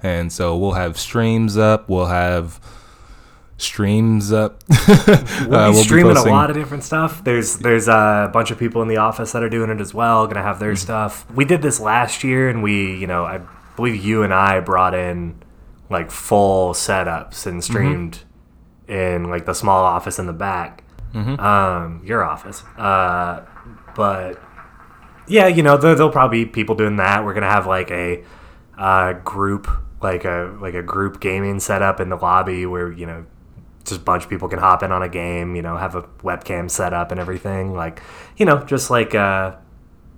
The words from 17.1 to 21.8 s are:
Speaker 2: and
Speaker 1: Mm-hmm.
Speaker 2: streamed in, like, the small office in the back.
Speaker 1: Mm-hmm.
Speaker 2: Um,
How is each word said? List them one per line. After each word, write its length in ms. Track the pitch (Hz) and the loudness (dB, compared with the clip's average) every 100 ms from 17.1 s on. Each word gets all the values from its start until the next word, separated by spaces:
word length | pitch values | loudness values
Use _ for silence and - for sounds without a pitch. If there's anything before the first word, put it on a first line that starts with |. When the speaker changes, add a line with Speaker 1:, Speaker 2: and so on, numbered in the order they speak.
| 82 - - - | -6 -10 -12 -10
Speaker 2:
and 140 | 87 | -8
Speaker 1:
Mm-hmm. 100 | - | -4
Speaker 2:
streamed 460 | 117 135 147 85 - - _ _ _ - _ - | 0 0 -2 -6 -12 -20 _ _ _ -20 _ -10
in, 360 | 101 92 90 87 | -4 -2 -2 -4
like, 160 | 87 82 | -6 -6
the 80 | 90 | -4
small 300 | 101 95 92 | 2 2 4
office 340 | 87 101 - | 0 -4 -8
in 80 | 90 | -8
the 60 | 82 | -6
back. 500 | 98 175 170 - - - - 113 | -6 -6 -8 -14 -20 -18 -12 -8
Speaker 1:
Mm-hmm. 260 | 107 143 | -6 -2
Speaker 2:
Um, 640 | 101 101 95 90 | 2 2 2 0